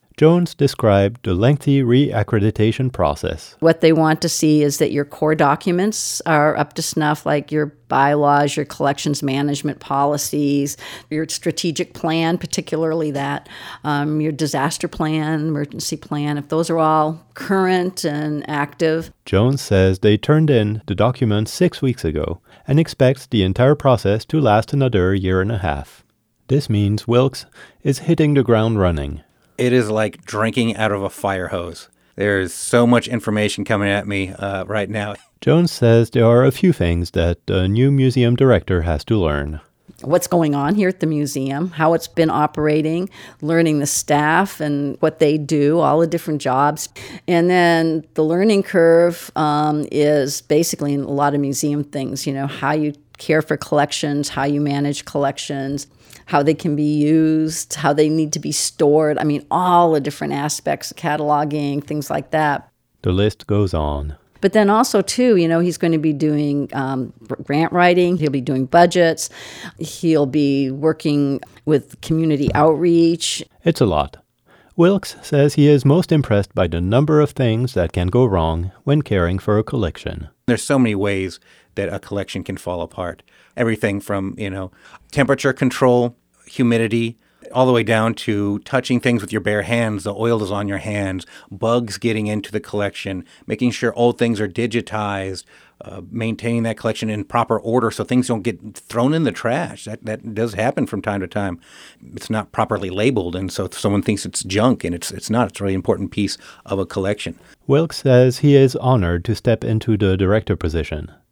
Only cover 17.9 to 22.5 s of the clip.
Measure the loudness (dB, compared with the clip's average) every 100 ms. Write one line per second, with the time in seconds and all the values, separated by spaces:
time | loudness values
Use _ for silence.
17.9 | -4 -4 -4 -4 -6 -6 -4 -4 -2 0
18.9 | 0 -4 -14 -2 2 2 0 0 4 4
19.9 | 4 2 2 2 2 4 2 2 -4 -4
20.9 | 0 0 2 0 0 -2 0 0 0 -4
21.9 | -2 -4 -4 -4 -6 _